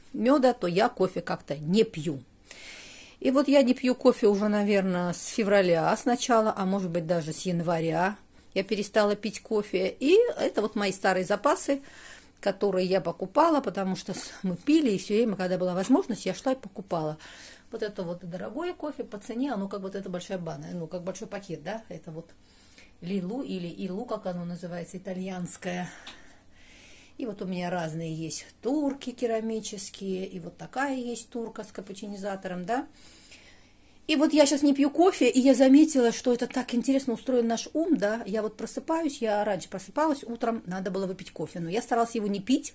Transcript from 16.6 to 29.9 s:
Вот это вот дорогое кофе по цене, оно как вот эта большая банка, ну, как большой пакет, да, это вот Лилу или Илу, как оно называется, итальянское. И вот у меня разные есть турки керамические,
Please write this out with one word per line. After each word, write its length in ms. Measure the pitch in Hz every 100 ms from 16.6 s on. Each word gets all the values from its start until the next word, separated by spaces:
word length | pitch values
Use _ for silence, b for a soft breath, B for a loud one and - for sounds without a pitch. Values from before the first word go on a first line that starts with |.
| - - 185 170 156 160 B B B B -
Вот 100 | 226
это 220 | 214 208
вот 160 | 170 175 175
дорогое 440 | 175 214 233 349
кофе 320 | 359 302 277 214
по 120 | 208
цене, 360 | 202 233 285
оно 160 | 214 196
как 120 | 208
вот 140 | 190 196
эта 140 | 190
большая 280 | 180 - 190
банка, 300 | 165 147 160
ну, 120 | 175 160
как 160 | 180
большой 260 | 175 185 220
пакет, 340 | 202 196 156
да, 180 | 156 220 -
это 240 | 165 170
вот 180 | 156 - - B B B B B _
Лилу 420 | 170 196 180 247
или 260 | 254 185 175
Илу, 380 | - 190 185 247
как 200 | 214 196
оно 180 | 175
называется, 540 | 175 175 175 175 165 185
итальянское. 920 | 185 185 185 185 170 - 180 180 175 B B B B B B B B B B B B -
И 80 | 233
вот 160 | 196
у 40 | 190
меня 240 | 180 180
разные 440 | 180 160 160 165
есть 320 | 160 160 - - -
турки 500 | 226 302 277 277 254
керамические, 1160 | 247 240 226 226 220 214 202 -